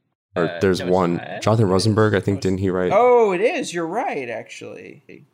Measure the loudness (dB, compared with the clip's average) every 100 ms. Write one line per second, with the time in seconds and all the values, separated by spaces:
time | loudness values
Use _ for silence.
0 | _ _ _ -2 -2 0 0 2 0 2
1 | 2 -2 -6 -6 0 2 2 2 2 2
2 | 4 2 0 -2 -2 -2 0 0 2 4
3 | 4 4 4 2 0 -2 -6 -6 -6 -4
4 | -4 -6 -8 -10 -12 -16 -16 -16 -18 -20
5 | -20 -20 -14